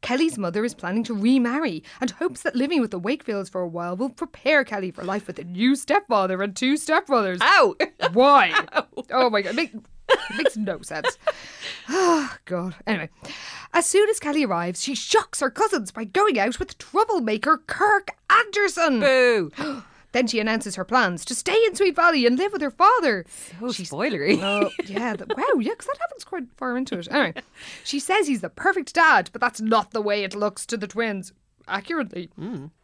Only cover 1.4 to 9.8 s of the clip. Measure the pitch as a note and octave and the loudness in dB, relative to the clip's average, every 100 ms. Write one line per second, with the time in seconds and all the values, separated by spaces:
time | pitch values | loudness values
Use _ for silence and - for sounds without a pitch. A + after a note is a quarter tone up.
1.4 | A#3 C4 D#4 D#3 - - B3+ - F4 B3 | 2 0 -4 -6 -12 -8 -8 -2 -4 -2
2.4 | - B3 C#4 E4 A#3 F#3 F#3 D4 - G#3 | -4 -2 0 0 0 -4 -4 -4 -4 -6
3.4 | F#3+ F#3 F3 E3 F3 F#3 C4 - - - | -6 -6 -6 -6 -6 -4 -4 -6 -12 -4
4.4 | C4+ D4+ C4+ G#3 F#3+ - F3 G3+ G3+ F#3 | 2 2 2 -4 -6 -8 -6 -6 -6 -12
5.4 | F3 F3+ A#3+ C4+ - F#4+ G4+ G#3+ F#3+ F#3 | -10 -2 0 0 0 0 2 0 2 -2
6.4 | G3+ F#3+ B3+ D4+ - D#4 - B3+ G3 F3+ | -4 -2 0 0 2 0 2 2 2 2
7.4 | A#3+ G4 A#3+ - G4 _ - F#3 C4+ C#4+ | 6 6 6 2 -4 _ 0 4 8 8
8.4 | F#3 G4+ - - - - - C4 B3+ G#3+ | 6 2 0 -4 -4 -12 -4 2 2 2
9.4 | G3 A3+ E4 A3 | -2 -2 -4 -6